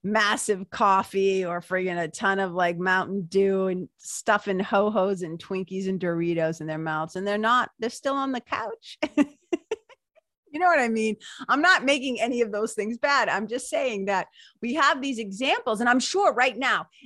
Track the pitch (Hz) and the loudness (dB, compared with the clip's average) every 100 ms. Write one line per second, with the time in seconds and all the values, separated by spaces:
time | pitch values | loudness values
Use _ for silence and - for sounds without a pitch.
0 | 190 214 208 214 - 190 196 - 202 190 | 0 2 2 0 0 -2 -4 2 4 4
1 | 190 196 196 190 180 175 - 185 185 175 | 2 0 2 2 -2 -4 -2 -2 0 -2
2 | 160 - 202 196 190 175 175 175 185 185 | -4 0 0 2 0 2 0 0 2 2
3 | 170 196 170 196 196 190 190 185 180 _ | 0 -4 0 2 2 2 0 -2 -6 _
4 | - - - 208 202 190 202 202 208 214 | -14 -6 0 0 0 -2 0 2 2 2
5 | 190 190 175 165 - 190 185 190 190 190 | 0 -2 -6 -10 -8 -8 -6 -6 -4 -2
6 | 180 170 170 165 160 160 156 156 160 156 | -2 0 0 0 -2 -2 -6 -6 -4 -4
7 | 160 185 202 208 220 247 - _ 226 - | -4 -6 -4 -2 2 0 0 _ -8 -4
8 | 277 277 269 247 _ - 370 - - - | -4 -2 -2 -6 _ -6 -6 -10 -16 -8
9 | 302 - - _ _ - _ 440 _ 539 | -2 0 0 _ _ -8 _ -10 _ -20
10 | _ _ _ _ _ 294 359 320 240 226 | _ _ _ _ _ 0 4 4 2 2
11 | 220 208 - - 262 254 349 359 254 285 | 0 -2 -10 -14 -2 2 4 4 4 0
12 | 269 233 233 240 226 208 220 - 208 233 | 0 -2 -2 0 -2 -2 -4 -4 -6 -2
13 | 285 285 196 180 208 247 - 302 269 208 | 2 2 2 0 -2 -6 -4 -2 -2 -2
14 | 190 190 - - - _ 233 294 277 302 | -2 -2 -2 -14 -20 _ -4 2 2 2
15 | 277 226 208 190 262 453 262 214 240 247 | -2 -4 -6 -4 -2 0 0 0 2 2
16 | - 370 392 208 262 220 262 196 160 _ | 2 2 2 4 0 2 0 0 -4 _